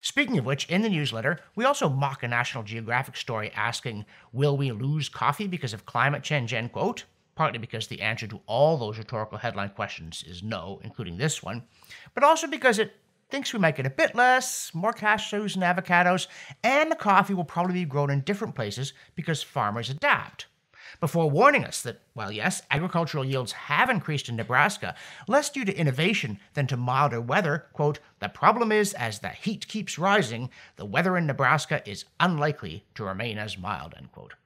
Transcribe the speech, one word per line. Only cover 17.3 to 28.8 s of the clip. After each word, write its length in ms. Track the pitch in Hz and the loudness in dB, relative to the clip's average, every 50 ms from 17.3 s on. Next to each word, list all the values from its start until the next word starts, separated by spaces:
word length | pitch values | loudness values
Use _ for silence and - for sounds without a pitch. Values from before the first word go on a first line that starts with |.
| 196 | 2
will 100 | 180 175 | -2 -2
probably 300 | 147 - 175 175 185 180 | -2 -2 0 0 0 0
be 140 | 180 180 | 0 -2
grown 240 | 156 135 143 143 139 | 0 0 0 0 2
in 100 | 139 139 | 0 0
different 340 | 135 - 202 202 - 143 139 | 0 -2 -2 -4 -4 -8 -6
places 380 | - 117 104 104 120 131 139 - - - _ _ | -4 -4 -4 -4 -6 -8 -8 -8 -14 -20 _ _
because 280 | - 160 - 160 143 - | -10 -4 -4 -4 -4 -4
farmers 460 | - - 139 117 104 104 117 117 123 | -6 -2 0 0 0 0 -2 -4 -6
adapt, 600 | 135 147 - 285 254 117 104 - - _ - _ _ _ _ _ _ - - - - - | -6 0 2 4 4 4 2 -8 -14 _ -20 _ _ _ _ _ _ -20 -20 -20 -10 -4
before 280 | - 147 - 170 165 151 | -4 -2 0 2 2 2
warning 360 | 143 156 233 277 294 262 143 | 4 6 6 8 6 6 0
us 180 | - - - - | -2 -6 -8 -8
that, 200 | 123 113 - _ _ _ | -8 -10 -12 _ _ _
while 180 | - 110 98 | -10 -8 -8
yes, 320 | 107 107 107 180 190 - - _ | -6 -2 -2 -2 -2 -4 -4 _
agricultural 540 | - 143 156 143 - 175 170 151 - 151 131 | -2 -2 -2 0 -2 -2 -2 -2 -2 -4 -2
yields 280 | 135 135 135 123 110 - | -2 -2 -2 -4 -4 -8
have 380 | - - - 147 156 226 254 | -12 -6 -2 2 2 2 2
increased 380 | 254 190 139 - 156 139 - - | 2 -2 -2 -2 -4 -4 -4 -4
in 80 | 120 | -6
Nebraska, 580 | 113 113 104 123 127 143 196 196 - - 95 - - - - - - - | -6 -4 0 2 4 4 4 2 -2 -8 -8 -10 -10 -14 -18 -18 -16 -4
less 240 | - 220 285 294 285 | 2 2 2 2 2
due 140 | - 277 254 | -4 -4 -4
to 120 | 190 190 | -2 0
innovation 640 | - 170 147 127 127 160 185 226 - - 123 104 101 - _ _ | 2 2 2 2 2 2 2 2 0 -2 -4 -6 -8 -12 _ _
than 160 | - 143 127 | -2 -2 0
to 80 | 139 | 0
milder 440 | 123 123 123 127 131 147 143 - 117 | -2 0 0 2 4 4 4 2 0
weather, 460 | 117 117 135 185 202 156 143 165 - _ _ | -2 0 0 2 2 2 0 -2 -4 _ _
quote, 260 | - 151 147 147 - - - _ _ | 0 0 0 0 -2 -8 -20 _ _
"The 80 | - 101 | -8 -8
problem 420 | - - - 175 226 247 233 220 | -6 4 4 6 6 6 4 2
is, 220 | 214 214 | 4 4